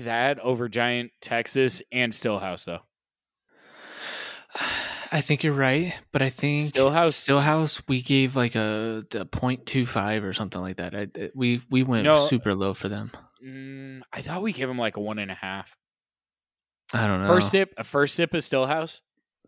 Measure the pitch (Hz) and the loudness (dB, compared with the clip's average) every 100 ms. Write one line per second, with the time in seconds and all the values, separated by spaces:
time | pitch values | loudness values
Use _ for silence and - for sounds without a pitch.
0 | 117 117 135 139 123 120 120 117 120 120 | -2 2 2 2 0 0 -2 0 0 0
1 | 120 _ - 117 113 135 127 - - 123 | -4 _ -4 -2 0 2 2 2 -4 -2
2 | 120 107 117 98 95 87 - 85 - _ | -2 -2 -2 -2 -4 -6 -8 -10 -14 _
3 | _ _ _ _ _ _ - - - - | _ _ _ _ _ _ -20 -20 -20 -16
4 | - - - - - - - - - - | -12 -12 -12 -14 -12 -6 -4 -2 -4 -8
5 | - 156 - 147 156 139 135 143 180 - | -4 -2 2 2 2 4 4 4 0 -6
6 | - 131 135 - 147 147 151 131 135 160 | -4 0 0 0 0 2 2 4 4 6
7 | 165 - - 139 147 156 151 - - 127 | 4 4 4 4 4 4 2 -2 -2 -2
8 | 123 135 131 131 120 113 107 107 113 110 | 2 4 4 2 0 0 0 -2 -4 -6
9 | 101 107 92 - 127 127 - 131 123 110 | -6 -8 -6 -2 -2 -2 -2 -2 0 0
10 | 104 110 98 - 98 92 92 92 87 101 | 0 0 -2 -4 -6 -6 -8 -6 -6 -6
11 | 101 - 98 131 123 120 - 131 131 113 | -8 -8 -10 -2 0 0 0 0 2 2
12 | 147 151 143 123 107 95 98 - 98 104 | 6 4 6 2 2 0 0 -2 -6 -6
13 | 107 - - _ 131 131 135 135 135 131 | -10 -14 -20 _ -18 -16 -14 -14 -14 -16
14 | - - 151 175 214 151 131 123 110 104 | -16 -12 -8 -4 -4 -2 -4 -2 -2 -2
15 | 104 107 98 92 95 98 - _ _ _ | -6 -6 -8 -8 -8 -8 -12 _ _ _
16 | _ _ _ _ _ _ _ _ - 117 | _ _ _ _ _ _ _ _ -6 -2
17 | 107 92 101 180 202 190 190 - - 143 | 0 2 4 4 4 2 2 -4 -4 0
18 | 143 - 165 165 - 135 131 160 160 - | 2 2 0 0 0 0 0 -2 -4 -10
19 | _ _ _ _ | _ _ _ _